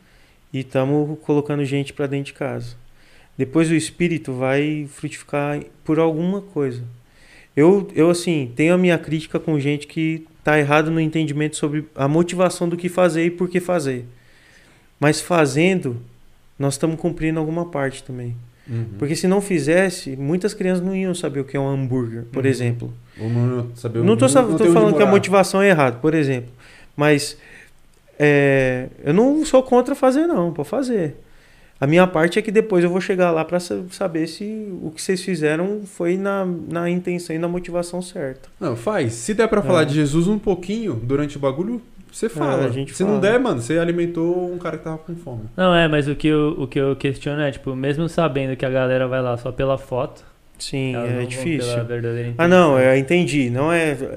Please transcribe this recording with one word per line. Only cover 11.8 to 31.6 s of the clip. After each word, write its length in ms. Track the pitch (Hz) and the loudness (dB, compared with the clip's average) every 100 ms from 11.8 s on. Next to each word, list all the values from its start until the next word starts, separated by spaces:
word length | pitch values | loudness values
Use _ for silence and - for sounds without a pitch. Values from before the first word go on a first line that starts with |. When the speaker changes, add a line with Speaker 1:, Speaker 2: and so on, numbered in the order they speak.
| 147 - | -6 -4
Speaker 1:
a 120 | 139 | 0
motivação 580 | 156 175 180 180 175 175 | 2 2 0 0 0 -4
do 80 | 175 | -4
que 140 | 175 | -4
fazer 360 | 175 180 160 170 | 2 2 2 -2
e 40 | |
por 160 | 175 180 | -2 -2
que 140 | 180 | -2
fazer. 440 | 180 175 139 123 120 - _ - _ - _ _ _ - | -2 -2 -2 -6 -8 -18 _ -20 _ -20 _ _ _ -2
Mas 220 | 143 151 | 0 0
fazendo, 760 | - 175 147 135 175 190 139 120 120 - - - _ - | 0 2 2 4 2 2 -2 -8 -12 -20 -20 -20 _ -4
nós 200 | 139 139 | -4 -2
tamo 200 | 160 160 | -2 -2
cumprindo 420 | 175 170 156 160 | -4 -2 -2 -2
alguma 260 | 156 165 170 | -2 -4 -6
parte 380 | 143 135 131 | -4 -4 -6
também. 320 | - 127 120 120 - _ - | -12 -10 -8 -10 -14 _ -10
Speaker 2:
Uhum. 160 | 117 110 98 | -8 -8 -6
Speaker 1:
Porque 160 | 139 160 | -4 -2
se 120 | 185 | 2
não 140 | 190 | 0
fizesse, 720 | 190 175 139 170 190 180 - 135 | 0 -2 2 2 2 -2 -8 -6
muitas 380 | 139 180 208 | -2 0 -2
crianças 320 | 208 185 185 180 | -2 -2 0 -2
não 100 | 190 | -2
iam 200 | 190 175 | -2 -2
saber 240 | 151 139 | -4 -4
o 40 | |
que 140 | 135 143 | -4 -2
é 20 | |
um 80 | 135 | -2
hambúrguer, 580 | 139 131 127 120 117 117 | -2 -2 -2 -4 -6 -8
por 120 | 135 | -2
Speaker 2:
Uhum. 60 | 131 | 0
Speaker 1:
exemplo. 440 | 123 120 120 123 - - - | 2 0 -2 -6 -12 -20 -10
Speaker 2:
Ou 80 | 110 | -4
não 480 | 120 120 123 120 - | 0 0 0 -6 -8
saber, 240 | 120 113 | -6 2
Speaker 1:
Não 120 | 175 220 | 4 6
tô 100 | 262 | 6
Speaker 2:
não, 40 | |
Speaker 1:
sa-, 120 | 269 | 6
Speaker 2:
não 80 | 233 | 4
Speaker 1:
tô 60 | 160 | 4
Speaker 2:
tem 80 | 170 | 6
onde 60 | 175 | 6
Speaker 1:
falando 160 | 214 | 6
que 60 | 156 | 6
a 40 | 202 | 6
Speaker 2:
morar. 60 | |
Speaker 1:
motivação 500 | 202 196 196 185 190 | 4 4 4 4 4
é 80 | 202 | 4
errada, 280 | 160 135 120 | 4 2 2
por 160 | 151 | 0
exemplo. 360 | 160 139 131 123 - - - - - | 2 0 -2 -6 -16 -20 -20 -12 0
Mas, 400 | 147 147 - - - - - - - _ _ - | 2 2 0 -12 -20 -20 -20 -20 -20 _ _ 2
é, 720 | 147 143 143 135 131 127 127 - | 4 6 6 4 2 0 -6 -6
eu 100 | - | 0
não 300 | 170 254 302 302 | 4 4 2 4
sou 180 | 262 | 2
contra 320 | 262 247 254 277 | 4 4 2 2
fazer, 320 | 262 262 339 | 2 2 2
não, 240 | 277 175 | 0 -2
pode 180 | 147 143 | -2 -4
fazer. 460 | 262 254 226 156 - - - _ - | -4 -2 -2 -2 -6 -18 -20 _ -20